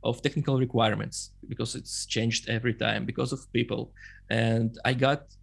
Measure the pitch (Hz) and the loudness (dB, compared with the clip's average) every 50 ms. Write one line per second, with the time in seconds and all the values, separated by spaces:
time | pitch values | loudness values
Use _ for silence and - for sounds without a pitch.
0 | - 120 120 - - 143 - 160 147 - 135 131 127 123 - 120 113 110 104 104 | 0 -2 -2 0 -2 -2 -2 0 0 2 2 2 2 2 4 4 4 4 4 0
1 | 104 - - - - - - - - - - - - 113 - - - - - - | -4 -6 -8 -10 -12 -12 -16 -20 -12 -12 -6 -6 -4 -6 -6 -10 -10 -8 -8 -8
2 | - - - 117 113 117 113 - - - 117 113 120 123 110 - 123 110 110 107 | -6 -2 0 0 2 2 0 0 -2 -2 -2 0 0 0 0 2 0 0 0 0
3 | 120 - - - 123 123 135 135 - - - 123 117 - 107 113 113 - - - | -2 -4 -2 -2 -2 -2 -2 -8 -8 -2 0 0 0 0 -2 -4 -4 -8 -12 -20
4 | - - - - - - 104 113 113 113 113 113 113 113 117 - - 127 127 123 | -20 -20 -20 -20 -4 0 0 2 4 4 4 2 2 0 -2 -2 -2 0 2 4
5 | 131 135 143 151 - - - - | 4 4 2 2 -2 -16 -20 -20